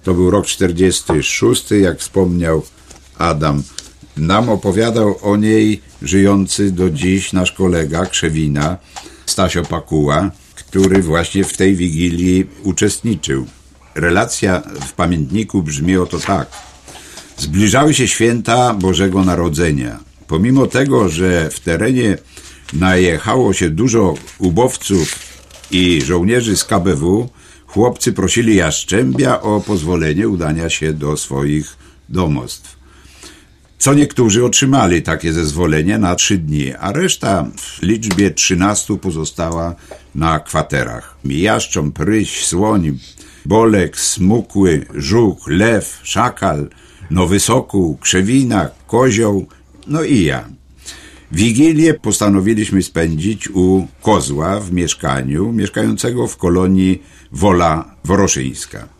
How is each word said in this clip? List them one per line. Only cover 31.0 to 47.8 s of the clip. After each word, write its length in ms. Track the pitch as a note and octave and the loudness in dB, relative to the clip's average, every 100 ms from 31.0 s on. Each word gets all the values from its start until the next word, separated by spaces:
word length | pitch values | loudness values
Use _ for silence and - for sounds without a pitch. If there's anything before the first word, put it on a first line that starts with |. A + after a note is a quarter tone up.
| D2 D2 | -4 -4
swoich 600 | - C2+ C#2+ D2+ D2 - - - - | -4 -4 -2 -2 -4 -16 -20 -20 -8
domostw. 680 | F#2 F2 C2+ A#1+ - - - - - - - - - _ _ _ _ | -2 -2 -2 -6 -16 -18 -20 -20 -20 -20 -20 -20 -20 _ _ _ _
Co 160 | C3+ | 2
niektórzy 500 | D3 C#3 - A#2 G#2 | 4 2 2 2 4
otrzymali 580 | A#2+ G#2+ C3 C3+ G2 E2+ | 2 2 4 4 4 2
takie 300 | D#2 D#2+ E2 | 0 -4 -2
zezwolenie 680 | D#2+ D#2 D2 F2 D#2 E2+ A2 | -2 -2 0 0 2 2 0
na 160 | F2+ F2 | 0 0
trzy 220 | - G2+ | 0 0
dni, 360 | D#2 D2 C2+ | 0 -2 -4
a 180 | B1+ F2+ | -6 -6
reszta 540 | B2+ F#3 - - F#2+ B1 - | -2 -2 -2 -2 -2 -4 -10
w 260 | - - | -16 -6
liczbie 480 | F2 A2 A2 F2+ G2 | -2 0 0 2 0
trzynastu 680 | D#2 - F2 G2 G#2 - G2+ | 0 -2 0 0 -2 -4 -4
pozostała 760 | F#2+ D#2+ D#2 - E2 E2+ E2+ F2 - - - | -4 -6 -8 -6 -6 -4 -6 -8 -18 -20 -12
na 260 | - D#2+ D#2+ | -4 -2 -2
kwaterach. 760 | - D#2 - C#2 A#1 A1+ - - | -2 -4 -2 -4 -4 -8 -16 -12
Jastrząb, 760 | C2+ C#2+ G2 A2+ - F#2+ D2+ C2+ | -6 0 0 0 -2 -2 -4 -2
ryś, 480 | D#2 A2 F2+ - - | 0 0 -2 -4 -4
słoń, 520 | F2 G#2+ G#2+ D#2+ C2 - - - - - | 0 0 0 0 -4 -12 -20 -20 -14 0
bolek, 520 | A2 A2+ G#2 E2 - | 4 4 4 0 -2
smukły, 840 | - - F#2 A#2 G2 G2+ F#2+ D#2 - | -6 0 2 2 0 2 2 2 -2
żuk, 540 | C#2+ C#2+ A2 A2 - - | -8 0 2 2 0 -2
lew, 520 | E2 A2 G#2+ - - | 0 2 0 -2 -14
szakal, 640 | - G2 A#2+ - G2 D2+ D2 - - - - | -6 -2 -2 0 -2 -2 -6 -12 -20 -20 -4
nowy 300 | F2+ E2+ G2 | 0 2 2
sokół, 560 | - B2+ - G2+ | 2 0 0 0